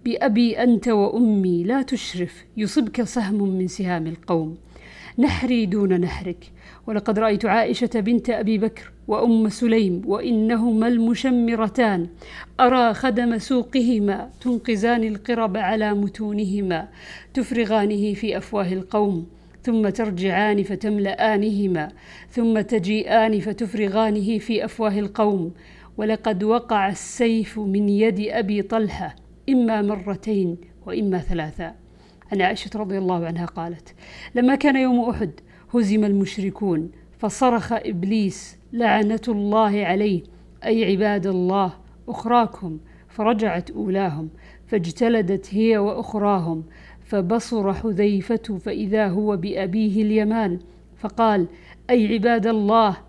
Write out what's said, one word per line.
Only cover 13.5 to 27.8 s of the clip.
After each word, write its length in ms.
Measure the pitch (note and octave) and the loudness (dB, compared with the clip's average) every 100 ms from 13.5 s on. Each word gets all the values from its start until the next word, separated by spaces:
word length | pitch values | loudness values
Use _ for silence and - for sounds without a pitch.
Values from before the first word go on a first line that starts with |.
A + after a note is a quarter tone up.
| B3+ A#3+ C4+ A#3 A3+ G3+ G3 A#3+ - | -2 0 0 2 2 0 -2 -8 -6
تنقزان 640 | B3+ A#3+ A#3+ G#3+ A#3 A#3+ | -2 -2 -2 0 2 2
القرب 520 | A3 G3+ - A#3 A3 G#3 | 0 -4 -4 -2 0 -2
على 380 | F#3 A3 G#3+ | -2 0 0
متونهما، 920 | G3+ G3+ - G#3+ G#3 G3 G3+ F#3+ E3 - - - - - | 0 -2 -4 -4 -2 -2 -2 -2 -4 -6 -18 -20 -20 -8
تفرغانه 800 | C4+ A#3 A#3 G#3+ A3 G3+ G#3 G#3 | -6 -2 -2 2 2 2 0 -2
في 220 | G3+ A3 F#3+ | -2 -4 -4
أفواه 360 | - G#3 F3+ | -4 -4 -2
القوم، 540 | F#3 F#3 G#3+ G3+ F3 E3+ - - - | -4 -2 0 0 -2 -6 -18 -20 -8
ثم 260 | - A3+ G#3 | -2 0 0
ترجعان 760 | G3+ G#3+ F3 F#3+ F3+ G#3 G3+ | 0 -4 -2 0 0 2 0
فتملآنهما، 1300 | G3 F#3 G#3+ G#3 G3 F#3+ A3 G#3 G#3+ G3+ G3 E3+ D3+ - - - - | -2 -4 -2 -2 -2 0 0 2 0 0 0 -2 -4 -12 -20 -20 -8
ثم 300 | - A#3 G#3+ | -2 2 2
تجيئان 800 | G3 A3 F3 G#3+ - A3 A3 G#3 | 2 0 0 -2 2 2 4 0
فتفرغانه 1000 | F3+ G3+ A3 G#3+ G3+ G#3 A3 G#3 G3 A3 | -2 -6 -6 -2 0 2 0 0 -2 -2
في 260 | - A3 | -2 -2
أفواه 340 | A3 - G#3+ G3+ | -2 -2 -2 0
القوم، 540 | G3+ G#3+ G#3 G3 E3+ - - - - - | -4 0 0 2 -4 -8 -20 -20 -16 -4
ولقد 480 | G#3+ A3 A3 F#3 | -2 -2 -2 -2
وقع 440 | G#3+ A#3+ A#3+ G#3+ F#3+ | 0 0 0 0 0
السيف 680 | F#3+ - - A#3 A3+ G3+ A3 | -4 -12 0 2 2 -2 -4
من 300 | G3+ G3 | -2 0